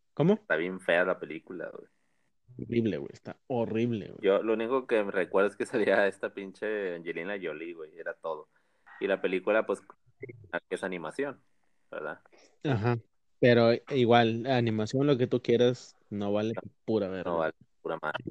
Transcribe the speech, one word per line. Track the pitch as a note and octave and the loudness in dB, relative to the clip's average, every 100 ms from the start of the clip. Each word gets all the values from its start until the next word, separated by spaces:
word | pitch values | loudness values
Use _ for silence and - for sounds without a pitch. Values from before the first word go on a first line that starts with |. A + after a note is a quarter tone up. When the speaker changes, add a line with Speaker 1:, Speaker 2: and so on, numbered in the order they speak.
| _ | _
Speaker 1:
¿Cómo? | - D#3+ | 0 2
Speaker 2:
Está | G#3+ - D#2 | 2 0 -2
bien | F2 F#2 | -2 -4
fea | - F2 | 0 2
la | F#2 F2+ | 2 -2
película, | D#2 D#2+ - F2+ - | -6 -12 -12 -12 -12
güey. | - - _ _ _ _ _ _ - | -14 -20 _ _ _ _ _ _ -14
Speaker 1:
Horrible, | A#2+ A#2 A2+ D#2 | -4 0 0 -2
güey. | A1+ | -8
Está | - - - - | -14 -18 -14 -6
horrible, | B2 G#2+ A2 A#2+ A2 - | -4 -2 -2 -2 -2 -8
güey. | - | 0
Speaker 2:
Yo | G2 G2 | 2 4
lo | G#2+ | 2
único | A2 A#2 C3 B2+ | 0 0 -2 0
que | A2+ | 0
me | G2+ | 0
recuerdo | G2 E2+ F#2+ G2+ | -2 0 2 2
es | - | 0
que | A2 | -4
salía | B2 G2+ G2 G2+ | 0 2 4 4
esta | - G#2+ | 0 -8
pinche | - G2 F2+ G#2+ G#2+ F#2+ E2+ | -8 -12 -8 -6 -4 -4 -6
Angelina | E2 E2 E2+ G2+ | -8 -8 -6 -6
Jolie, | E2 D2+ E2+ | -6 -8 -10
güey. | E2 D#2 E2+ | -12 -16 -12
Era | E2+ | -10
todo. | E2 E2 D#2 - _ _ _ - - | -8 -8 -8 -12 _ _ _ -20 -6
Y | F#2+ | -2
la | F#2+ | 0
película, | F#2 F#2 G#2+ G#2+ G#2+ | 0 -2 2 2 0
pues, | G2 - - _ _ | -4 -8 -20 _ _
que | - - - E2+ - | -18 -16 -10 -10 -6
es | F#2 | -6
animación, | F#2+ F2+ D#2 - C#3+ - _ _ _ _ _ | -6 -6 -8 -6 -6 -8 _ _ _ _ _
¿verdad? | - D2+ - _ _ _ _ | -10 -10 -10 _ _ _ _
Speaker 1:
Ajá. | D3+ A#2 A#2 A#2+ - _ _ _ | -2 0 0 -2 -6 _ _ _
Pero | B2 A#2+ A#2 A#2 - | 6 8 6 4 0
igual, | C#3 A#2 A#2+ A#2 A2+ A#2+ | 2 6 6 6 2 0
animación, | B2 A#2 A2 G#2+ C3 D3 | 0 2 0 0 0 2
lo | B2+ | 2
que | B2 | 2
tú | B2 | 0
quieras, | - A#2 B2 B2 - _ - | 2 4 4 2 -8 _ -10
no | G2+ G2+ | -6 -2
vale | G#2 A2 | 0 -2
Speaker 2:
No, | A2+ A2 _ | -4 -10 _
Speaker 1:
pura | - A2 F#2+ | -2 0 0
Speaker 2:
no | |
Speaker 1:
verga. | F#2 F2 | -4 -2
Speaker 2:
vale | E2+ D#2+ - _ _ | 0 -2 -4 _ _
pura | E2 D#2+ | -8 -6
madre. | D#2 - - | -6 -6 -8